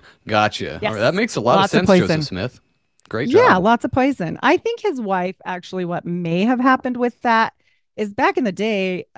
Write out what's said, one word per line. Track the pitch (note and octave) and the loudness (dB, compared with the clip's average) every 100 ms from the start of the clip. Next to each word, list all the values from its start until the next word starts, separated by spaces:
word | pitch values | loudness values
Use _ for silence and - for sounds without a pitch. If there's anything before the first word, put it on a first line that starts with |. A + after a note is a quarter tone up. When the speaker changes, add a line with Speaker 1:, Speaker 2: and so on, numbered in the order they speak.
| - _ - | -16 _ -2
Speaker 1:
Gotcha. | G#2+ G#2+ - E2+ D#2 | 0 0 -2 -8 -6
Speaker 2:
Yes. | G#2 | -6
Speaker 1:
All | G#2+ | 0
right, | |
that | A#2+ F3 | 0 0
makes | A#3 - | -4 -2
a | |
lot | A2 D#3+ | 2 2
Speaker 2:
Lots | G3 | 4
of | G#3+ | 2
Speaker 1:
of | F#3+ | 4
sense, | F#3 | 4
Speaker 2:
poison. | G2 D#3 | 4 0
Speaker 1:
Joseph | C#3+ | -2
Smith. | F2+ A#2 - _ _ _ _ _ | -6 -8 -10 _ _ _ _ _
Great | A2 D3 | -6 2
Speaker 2:
Yeah, | E4+ B4 F#3 | 4 6 4
Speaker 1:
job. | |
Speaker 2:
lots | F#3+ A#3 | 4 2
of | C#4+ | 0
poison. | - C4 C4+ E3 E3 | 0 0 0 -6 -2
I | B3 E4+ | 0 2
think | A4+ A#4 | 0 -4
his | G#4+ C4+ | -4 -4
wife, | G#3 F#3+ F3+ - - | -2 -2 -4 -8 -10
actually, | F3+ - F#3 F3 | -10 -8 -6 -4
what | E3+ - | -6 -4
may | F3 E3+ E3+ A3 | -6 -2 0 0
have | B3 | 2
happened | C4 C4 B3+ A#3+ | 2 2 0 -4
with | A#3+ - | -4 -2
that | B3 A3+ A3 - _ _ _ - | 0 2 0 -4 _ _ _ -8
is | G#3+ | -8
back | G3+ D#4 F#4+ | 0 0 0
in | A#3+ | -2
the | |
day, | F3 G#3+ G3+ F#3+ F3+ - | -2 -2 0 -2 -4 -8